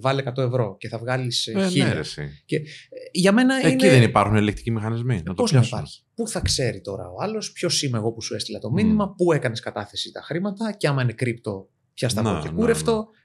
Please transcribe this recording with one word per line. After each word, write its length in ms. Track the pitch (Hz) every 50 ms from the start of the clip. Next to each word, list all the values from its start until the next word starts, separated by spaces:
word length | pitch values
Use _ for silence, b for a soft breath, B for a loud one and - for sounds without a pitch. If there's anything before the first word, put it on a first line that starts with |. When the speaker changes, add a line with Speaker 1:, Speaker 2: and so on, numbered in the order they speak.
Speaker 1:
βάλε 200 | 117 135 135 135
εκατό 220 | - 120 127 139
ευρώ 340 | 131 120 123 123 110 98 95 -
και 100 | - 110
θα 100 | 117 110
βγάλεις, 480 | 113 123 127 131 127 123 123 - -
ε, 40 | 117
Speaker 2:
Ε, 20 | 113
ναι, 120 | 196 190 185
Speaker 1:
χίλια». 240 | 180 139 - 139
Speaker 2:
ρε, 60 | 92 78
εσύ. 440 | 76 - - 78 73 71 71 - _
Speaker 1:
Και, 100 | - -
ε, 60 | - B B B B B B - - - -
για 200 | - 185 180 196
μένα 220 | 202 240 254 254 269 262 -
Speaker 2:
Εκεί 60 | - - 262 262
Speaker 1:
είναι 20 | 254 180
Speaker 2:
δεν 80 | 123
υπάρχουν 340 | 113 107 - 107 101 104 110
ελεκτικοί 340 | 107 104 104 104 - - 117
μηχανισμοί, 460 | 113 107 104 113 113 117 120 127 127
να 60 | -
το 120 | - 185 180
Speaker 1:
Πώς 180 | - 247 220
να 60 | 156 123
Speaker 2:
πιάσουμε. 220 | 117 - - 104
Speaker 1:
υπάρχει; 200 | 147 - - - _ _ _
Πού 140 | - 233 -
θα 120 | - 127
ξέρει 400 | - - - - 131 110 101 95
τώρα 280 | - 104 98 92 90 90
ο 60 | 90 107
άλλος 300 | 160 208 220 214 - -
ποιος 300 | - - 180 175 - -
είμαι 160 | 151 135 120 110
εγώ 140 | 104 117
που 100 | 110 -
σου 120 | - - 113
έστειλα 240 | 104 - - 104 -
το 120 | - 107
μήνυμα, 340 | 131 196 220 220 214 214 202
Speaker 2:
Μμμ. 80 | 190 -
Speaker 1:
πού 160 | - 180 175
έκανες 280 | 156 135 127 120 113 -
κατάθεση 520 | - 113 - - 104 - - - - -
τα 100 | - 92
χρήματα 500 | - - 143 175 190 208 196 202 226 214
και 160 | 202 - - 151
άμα 140 | 139 135
είναι 100 | 123 117
κρύπτο, 560 | 107 - 127 120 117 117 - 110 101 95 95 - _ _ _ _ _
ποια 140 | - 127 117
στα 140 | 98 107
Speaker 2:
Να, 100 | 107 110
Speaker 1:
βρω 100 | 92 78
και 60 | 76 76
Speaker 2:
να, 60 | 80
Speaker 1:
κούρευτο 380 | 208 226 233 226 - 160 233 226
Speaker 2:
να. 100 | 214 214 b b b